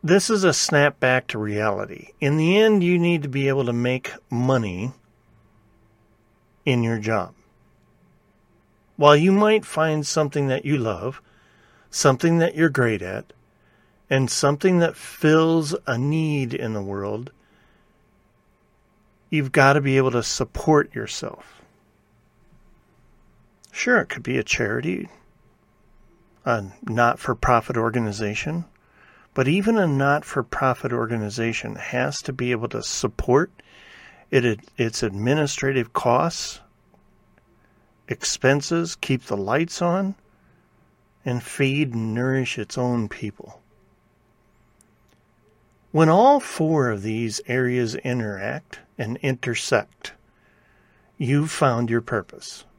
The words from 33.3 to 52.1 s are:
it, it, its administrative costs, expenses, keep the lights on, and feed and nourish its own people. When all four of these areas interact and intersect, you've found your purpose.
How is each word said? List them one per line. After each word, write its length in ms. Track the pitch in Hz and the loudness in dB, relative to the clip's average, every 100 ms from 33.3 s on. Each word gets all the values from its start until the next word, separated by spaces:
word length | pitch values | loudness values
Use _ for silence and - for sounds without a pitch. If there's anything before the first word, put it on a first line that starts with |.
| 127 175 _ - - - - - - _ | 2 2 _ -20 -20 -20 -20 -20 -20 _
it, 140 | 139 120 | 2 2
it, 140 | 107 - - | -2 -8 -4
its 240 | 117 - | -4 -2
administrative 880 | 113 98 113 147 147 - 135 135 117 | -4 -2 0 0 0 -2 -2 -2 -2
costs, 680 | - 123 123 165 - - - _ _ _ _ _ _ _ _ _ _ _ _ _ _ - | -2 2 2 2 -4 -10 -12 _ _ _ _ _ _ _ _ _ _ _ _ _ _ -10
expenses, 880 | - - - 131 143 139 165 165 - | -6 -6 0 2 2 0 -4 -4 -8
keep 280 | - 131 | -4 -4
the 140 | - 104 | -2 -6
lights 440 | 98 131 170 - | -2 -2 -2 -4
on, 320 | 175 180 196 196 _ _ _ _ _ _ _ _ _ _ - | -2 -2 -4 -8 _ _ _ _ _ _ _ _ _ _ -6
and 160 | 123 | -6
feed 540 | - - 135 139 143 117 | -8 -2 -2 0 -2 -2
and 180 | 110 | -4
nourish 460 | 110 127 131 123 - | -2 -2 -2 -2 -6
its 180 | 107 - | -8 -4
own 320 | 123 120 107 | -2 -2 -4
people. 500 | - 107 - - - _ _ _ _ _ _ _ _ _ _ _ _ _ _ _ _ _ _ _ _ _ _ _ | -8 -12 -12 -20 -20 _ _ _ _ _ _ _ _ _ _ _ _ _ _ _ _ _ _ _ _ _ _ _
When 180 | 151 160 | 4 6
all 300 | 175 254 285 | 8 6 6
four 520 | - - 160 156 127 | 2 -4 0 2 0
of 100 | 107 | -2
these 400 | 101 110 117 104 - | -4 -4 -4 -6 -4
areas 480 | 123 127 123 117 110 | -2 0 0 -2 -4
interact 840 | 131 123 107 98 101 135 - - _ - | -4 -4 -4 -6 -8 -8 -12 -20 _ -10
and 180 | 110 127 | -8 -4
intersect, 960 | 139 131 - 117 - 120 - _ - - _ _ _ _ _ _ _ _ _ _ | -4 -4 -4 -6 0 0 0 _ -20 -20 _ _ _ _ _ _ _ _ _ _
you've 320 | 127 143 156 | 0 0 0
found 400 | - 143 117 120 | 0 0 2 0
your 120 | 117 | -2
purpose. 640 | 117 | -2